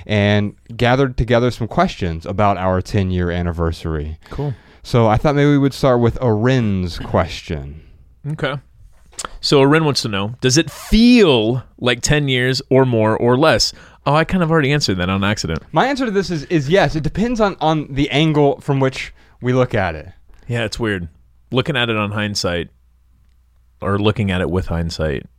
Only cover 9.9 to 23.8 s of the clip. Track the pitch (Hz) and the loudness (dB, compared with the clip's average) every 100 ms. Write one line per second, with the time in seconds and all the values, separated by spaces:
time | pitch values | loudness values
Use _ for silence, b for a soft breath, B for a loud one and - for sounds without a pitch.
9.9 | 127 120 98 101 123 127 127 - - - | -2 -4 -4 -6 -2 2 2 0 -6 0
10.9 | 220 240 247 180 123 110 127 - - 120 | 4 6 6 6 4 2 -2 -6 -4 -2
11.9 | 123 - 151 139 127 127 127 - 131 131 | 0 0 0 0 0 0 -2 2 2 4
12.9 | 113 110 110 120 127 160 110 - - B | 2 2 2 2 4 4 2 0 -6 B
13.9 | B 143 151 170 190 160 165 135 147 120 | B 0 0 0 0 2 2 2 0 0
14.9 | 92 90 98 98 107 80 80 - 156 247 | -2 0 0 0 -2 -4 -6 -4 -2 0
15.9 | 262 254 196 165 165 139 170 135 190 147 | 0 -2 -2 -4 -6 -2 -2 2 2 2
16.9 | 156 127 - 240 233 202 - 156 156 143 | 0 -4 -2 -2 0 0 0 0 0 -2
17.9 | 139 143 131 160 147 143 - - 135 135 | -4 0 2 2 4 2 2 -2 0 0
18.9 | - - - b b 123 127 123 113 92 | -2 -14 -16 b b -2 0 0 0 -2
19.9 | 78 80 - _ - - 120 110 - 113 | -4 -14 -20 _ -18 -8 -6 -4 -4 -4
20.9 | 98 85 _ _ _ - 127 127 135 117 | -4 -6 _ _ _ -6 -4 -2 -2 -2
21.9 | 110 104 107 104 98 95 87 80 _ _ | -2 -2 -4 -4 -4 -4 -4 -6 _ _
22.9 | _ _ _ _ _ _ _ _ - | _ _ _ _ _ _ _ _ -8